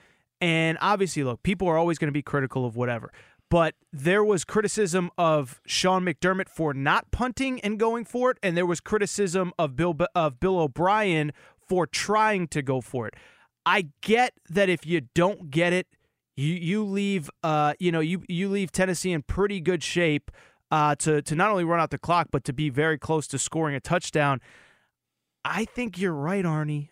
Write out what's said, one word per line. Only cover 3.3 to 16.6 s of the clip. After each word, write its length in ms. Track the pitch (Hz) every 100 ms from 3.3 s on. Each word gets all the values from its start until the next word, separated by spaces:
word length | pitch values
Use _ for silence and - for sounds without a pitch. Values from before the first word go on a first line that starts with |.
| _ -
But 240 | 175 160 - _
there 320 | 147 143 196
was 200 | 208 190
criticism 680 | - 208 208 - 202 185 175 -
of 420 | 170 156 127 - -
Sean 380 | - 185 185
McDermott 440 | 180 156 180 190 185
for 240 | - 160
not 380 | 135 139 196 -
punting 500 | - 247 240 269 254
and 180 | 202 208
going 280 | 226 233 226
for 240 | 247 247
it, 80 | -
and 140 | 196 170
there 80 |
was 160 | 180 170
criticism 720 | - 208 202 - 196 180 180 -
of 180 | 156 127
Bill, 180 | 175 151 170
of 260 | 180 156 123
Bill 180 | 185 190
O'Brien 720 | 156 123 180 214 208 160 151 - - _ -
for 180 | 180 165
trying 640 | - - 214 220 202 170
to 140 | 156
go 180 | 135 131
for 260 | 113 127 110
it. 80 | - - _ _ _ -
I 220 | 202 160 -
get 320 | - 226 247 - -
that 220 | 175 190
if 160 | 175 151
you 160 | 170 120
don't 360 | 170 180 208 170
get 240 | 143 175
it, 120 | 180 - _ _ _ _
you, 200 | - 143
you 280 | 175